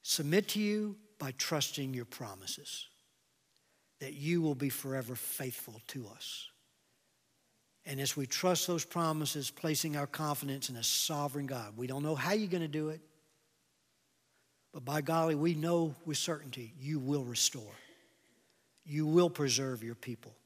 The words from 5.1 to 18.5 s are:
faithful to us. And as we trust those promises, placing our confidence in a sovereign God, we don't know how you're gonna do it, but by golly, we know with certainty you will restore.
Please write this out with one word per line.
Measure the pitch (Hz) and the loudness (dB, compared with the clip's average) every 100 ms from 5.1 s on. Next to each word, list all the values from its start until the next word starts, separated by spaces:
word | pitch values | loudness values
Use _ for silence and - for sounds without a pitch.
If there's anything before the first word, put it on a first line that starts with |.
| 123 | -6
faithful | - - 131 - - 110 - | -6 -6 -6 -6 -12 -14 -12
to | 139 107 | -10 -10
us. | 113 - - - _ _ _ _ _ _ _ _ _ _ _ _ _ - | -10 -10 -10 -12 _ _ _ _ _ _ _ _ _ _ _ _ _ -8
And | 135 | -2
as | 139 | -2
we | - 131 | -2 -2
trust | - 185 170 - | 2 4 4 2
those | 170 | 0
promises, | - 170 165 156 147 151 135 | 0 0 2 2 0 -2 -6
placing | - 165 151 160 147 | -4 0 0 0 0
our | 139 | -2
confidence | - 156 143 139 135 131 | -2 0 0 -2 -4 -4
in | 123 | -2
a | |
sovereign | 117 - - 151 147 139 139 | 0 2 2 0 0 -2 -4
God, | 131 107 107 | -4 -6 -6
we | 127 | -4
don't | 135 | -2
know | 147 | 0
how | 151 143 | 2 2
you're | 208 208 | 2 2
gonna | 175 165 | 0 0
do | 151 156 | 0 -2
it, | 160 - _ _ _ _ _ _ _ _ _ _ _ _ _ _ _ _ | -4 -12 _ _ _ _ _ _ _ _ _ _ _ _ _ _ _ _
but | 151 | -12
by | 127 151 | -2 0
golly, | 143 165 165 | 4 4 4
we | 151 160 | 4 4
know | 156 160 170 165 131 | 4 4 4 4 -2
with | - 143 | -4 -2
certainty | - 156 139 117 117 135 | -2 -2 -4 -10 -10 -8
you | 135 151 | -2 -2
will | 131 147 | 2 0
restore. | 123 117 - 135 104 101 - - _ _ _ _ _ | 0 2 2 2 -12 -16 -20 -20 _ _ _ _ _